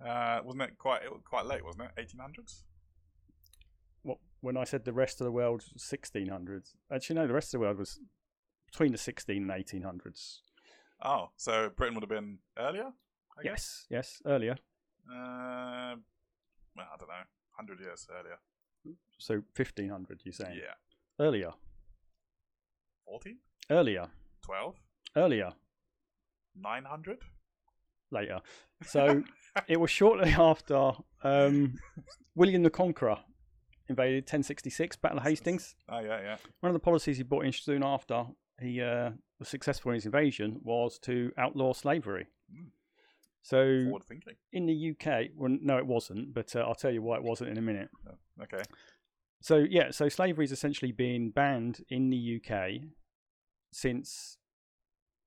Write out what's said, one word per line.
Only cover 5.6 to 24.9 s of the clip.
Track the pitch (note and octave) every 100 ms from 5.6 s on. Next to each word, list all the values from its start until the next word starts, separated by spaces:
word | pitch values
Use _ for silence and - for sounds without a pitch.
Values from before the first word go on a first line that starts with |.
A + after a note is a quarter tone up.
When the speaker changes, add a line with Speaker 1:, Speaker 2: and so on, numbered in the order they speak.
| - -
Speaker 2:
sixteen | - F3 - G#2+ F#2+
hundreds? | F#2+ F2+ G2 - _ _
Actually, | C3 - E3
no, | D3
the |
rest | C3 -
of | B2+
the | G#2
world | G2
was | G2 - - _ _ _ _ _ _
between | - D3+
the | A2+
sixteen | - - - G2+
and | G2
eighteen | F#2+ - G2
hundreds. | F#2 F2 - - - - _ _ _ - _ _
Speaker 1:
Oh, | - C3+ F2 _
so | - A2 A2 -
Britain | B2+
would | A2+
have | G#2
been | G#2+ G#2 G2+ _ -
earlier, | B2+ F#3+ C4 B3+ _ _ _ -
I |
guess? | - E4 - - -
Speaker 2:
Yes, | A#2+ - -
yes, |
earlier. | - C#3 A2+ C3+ _ _ _ _ -
Speaker 1:
Uh, | B2 B2+ B2 B2+ B2 B2+ B2 B2 A#2+ _ _ _ _ _ _ _
well, | - E2+
I | D#2
don't | E2
know, | F2+ F#2 _ _
hundred | - G#2+ F#2
years | F#2 F2 - F2+
earlier. | E2+ F2 _ _ _ _ - E3+ _ _
Speaker 2:
So | - G#2+ G2+
fifteen | - C3 - G2
hundred, | G2 F#2 F#2
you're | F#2
saying? | - F#2+ F2+
Speaker 1:
Yeah. | - - _ _ _ -
Speaker 2:
Earlier. | D3+ A#2 F2 - - - - - _ _ _ _ _ _ _ _ _ _
Speaker 1:
Fourteen? | - A2 G3 B3 _ _ -
Speaker 2:
Earlier. | D#3+ C3+ F#2 E2+ - - -
Speaker 1:
Twelve? | - F#2+ C#3 - _